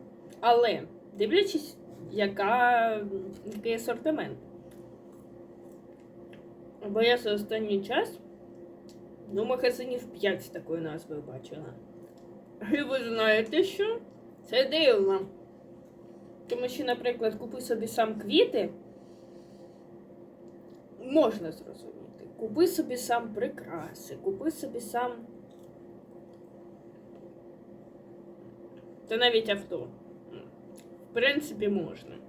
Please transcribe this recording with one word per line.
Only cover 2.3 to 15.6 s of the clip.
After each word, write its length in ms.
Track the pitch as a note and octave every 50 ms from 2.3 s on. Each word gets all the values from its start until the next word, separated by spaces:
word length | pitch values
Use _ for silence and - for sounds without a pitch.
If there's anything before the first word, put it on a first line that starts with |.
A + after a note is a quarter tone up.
| G3 - G3 G3+ A#3 B3 B3 A#3+ B3 A#3 A3+ A3+ A3 G#3+ G#3 G3+ G3 F#3+ F#3 - - - -
який 280 | G#3 A3 G#3+ - A#3 A3+
асортимент. 640 | A3+ - B3 A#3 - - D#4 D#4 B3+ F3+ - - - - - - - - - - - - - - - - - - - - - - - - - - - - - - - - - - - - - - - - - - - - - - - - - - - - G3+
Бо 120 | G3+ A3
я 160 | A3+ A#3+ A#3+ A#3+
за 160 | A#3 G#3+ G#3
останній 500 | G3+ G#3 - A3 A3 A3 G#3 G3+ G3 G3+
час, 360 | - B3 D#4+ A4+ - - - - - - - - - - - - - - - - - - - - - - - - G#3 G3
ну, 120 | G3 A3+
магазинів 600 | A#3+ B3+ B3 B3+ B3 A#3+ B3+ B3 B3+ B3 A#3+ -
п'ять 360 | - - - G#3 G3+ F#3 -
з 80 | - -
такою 320 | - - - - D#3+ E3+
назвою 400 | D#3+ D#3 D3+ D#3+ - - D#3 D3
бачила. 520 | D3 - B2 C3 - - - D#3 - - - - - - - - - - - - - - - - - - - - G#3 G3+ C4+
І 80 | C#4+
ви 180 | C#4+ B3 C4+ C4
знаєте 640 | A#3 A#3 A3+ A3+ A3 A3 G#3+ A3 A3 A3 - E4 G4
що? 360 | F#4+ - - G4+ A4 A4+ A#4 - - - - - - - - -
Це 260 | - A3 B3+ C4+ C4
дивно. 500 | D4 D#4+ D#4+ C4+ A3+ G3+ G3 F#3+ F#3+ F#3+ F#3+ - - - - - - -